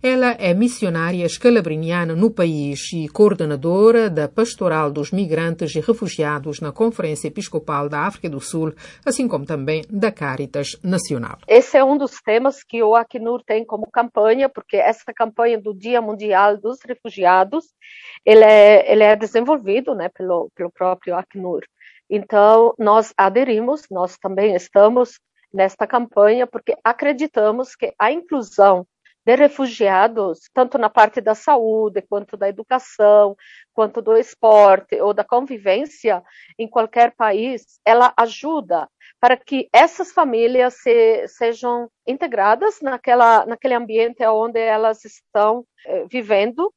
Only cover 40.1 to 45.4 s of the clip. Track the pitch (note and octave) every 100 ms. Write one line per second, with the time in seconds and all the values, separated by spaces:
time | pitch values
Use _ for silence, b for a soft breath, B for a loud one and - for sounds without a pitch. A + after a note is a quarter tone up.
40.1 | - D4+ A3+ A#3 B3+ B3 B3 B3 A#3 A3+
41.1 | A3 A3+ _ A#3 A3+ B3 A#3+ A#3 _ -
42.1 | C4+ E4+ A3+ G3+ A3 G#4 G4 C#4 B3 -
43.1 | B3 A#3 A3 - A#3 C4 A#3+ A3+ A3 A#3
44.1 | A#3 A3+ G#3+ A3+ A3+ A3+ G#3+ A3 A3 G#3+
45.1 | _ _ G#3